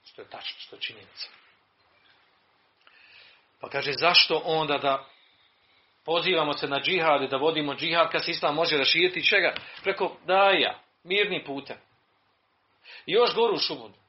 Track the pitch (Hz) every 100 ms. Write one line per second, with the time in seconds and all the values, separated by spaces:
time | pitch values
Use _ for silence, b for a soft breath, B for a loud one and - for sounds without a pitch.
0 | - - 98 - - - - - - -
1 | - - - - _ _ _ _ _ _
2 | _ _ _ _ _ _ _ _ b b
3 | b b b b b _ - 139 135 131
4 | 165 180 - 160 170 160 151 143 139 135
5 | - _ _ _ _ _ _ _ _ _
6 | - 170 165 170 151 143 147 139 135 180
7 | 160 143 131 131 151 160 147 131 160 170
8 | 160 165 156 165 170 147 165 151 131 156
9 | 180 180 147 202 175 - B B 190 196
10 | 190 - - 185 196 185 110 - _ _
11 | 170 202 196 175 - 139 131 120 _ _
12 | _ _ _ _ _ _ _ _ B B
13 | B 190 233 170 233 170 - 147 113 101